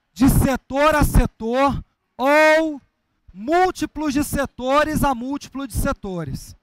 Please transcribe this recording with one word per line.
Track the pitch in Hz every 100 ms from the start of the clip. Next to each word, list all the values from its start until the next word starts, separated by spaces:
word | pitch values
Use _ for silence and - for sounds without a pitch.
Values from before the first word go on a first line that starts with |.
| _
de | 165 269
setor | - 277 254 - 269 294
a | 302 254
setor | - 247 - 226 254 277 180 - _ _ -
ou | 262 294 311 311 320 285 _ _ _ _ _
múltiplos | 180 226 339 370 - - 277 311
de | 262 285
setores | 285 269 - 254 285 302 302 277
a | 240
múltiplo | 247 285 - 269 269
de |
setores. | 202 277 269 202 180 151 127 - -